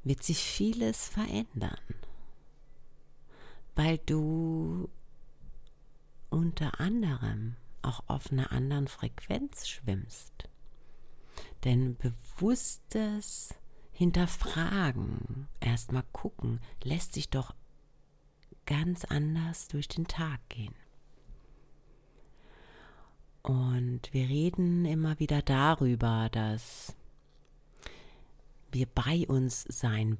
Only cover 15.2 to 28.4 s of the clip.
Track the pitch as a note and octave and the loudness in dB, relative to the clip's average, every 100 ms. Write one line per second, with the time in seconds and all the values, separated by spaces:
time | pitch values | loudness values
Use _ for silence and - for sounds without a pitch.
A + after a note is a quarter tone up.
15.2 | - B2+ C#3 - - A#2+ - B2+ - - | -4 -6 -6 -2 2 2 2 -2 -2 -4
16.2 | A#3 - B2 A#2 - - A#2 D#3+ - - | -4 -2 -2 -2 -4 -6 -2 0 0 0
17.2 | D3 C3+ C3 - - - - - - _ | 0 0 -2 -8 -16 -20 -20 -20 -20 _
18.2 | - _ - - - D3 E3 F3 - D3 | -20 _ -20 -16 -2 0 2 0 0 0
19.2 | D3+ D#3+ E3 D#3+ - D3 D3 - E3 - | 2 0 -2 -4 -4 -4 -4 -2 -2 0
20.2 | D#3+ B2+ - A#2 G#2 - - - - - | -2 -2 -8 -8 -8 -10 -20 -20 -20 -20
21.2 | - - - - - - - - - - | -18 -18 -18 -20 -20 -20 -20 -20 -20 -20
22.2 | - - - - - - - - - - | -20 -20 -20 -20 -20 -20 -20 -20 -20 -20
23.2 | - - - B2+ B2+ B2 B2 B2 - C3 | -20 -10 0 2 4 2 0 -2 -2 0
24.2 | C3 C#3+ E3 F3 F3 F3 E3+ D#3+ D#3+ D#3 | 2 4 2 4 4 4 4 2 2 2
25.2 | D3+ D3 C#3+ C3+ C#3+ D#3+ C3 A#2+ A#2 A2+ | 2 2 4 6 6 6 4 4 4 4
26.2 | A2+ A2+ G#2+ A2 - - - - - - | 2 0 0 -2 -6 -10 -10 -12 -18 -20
27.2 | - - - - - - - - - - | -20 -20 -20 -20 -20 -14 -14 -14 -18 -20
28.2 | - - | -20 -20